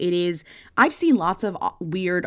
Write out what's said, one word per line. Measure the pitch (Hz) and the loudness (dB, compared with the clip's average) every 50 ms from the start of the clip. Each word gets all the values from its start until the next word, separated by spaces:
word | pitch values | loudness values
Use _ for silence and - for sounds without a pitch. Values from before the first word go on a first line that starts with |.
It | - 180 175 | -4 -2 0
is, | 175 175 175 170 160 - - - - - - - | 0 -2 -2 -4 -6 -8 -14 -20 -20 -20 -6 2
I've | - 240 320 - | 4 4 4 4
seen | - 349 330 277 | 2 4 4 4
lots | 208 160 175 190 - - | 4 2 0 -2 -2 -4
of | 208 185 - | -6 -4 -4
o-, | - 196 - - | -6 -6 -6 -6
weird | 175 160 156 185 185 175 180 180 - | -8 -6 -4 -4 -2 -2 -2 -2 -4